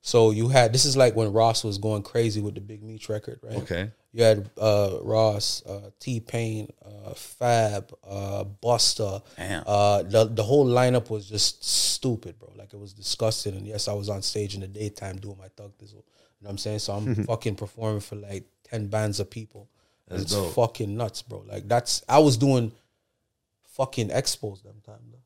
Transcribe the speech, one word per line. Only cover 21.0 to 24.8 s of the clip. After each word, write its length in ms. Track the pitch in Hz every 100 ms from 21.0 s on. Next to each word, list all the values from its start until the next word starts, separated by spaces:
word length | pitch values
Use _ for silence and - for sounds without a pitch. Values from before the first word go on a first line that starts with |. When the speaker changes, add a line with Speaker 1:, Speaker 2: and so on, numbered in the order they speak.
| 110 -
Speaker 1:
bro. 200 | - 98
Like, 220 | 101 101 98
that's, 340 | 117 - - -
I 120 | 143
was 180 | 151 117
doing 340 | 139 127 113 _ _ _ _ _ _ _ _ _ _
fucking 380 | - 131 - 107
expos 540 | 131 131 - 107 95
them 120 | 104 107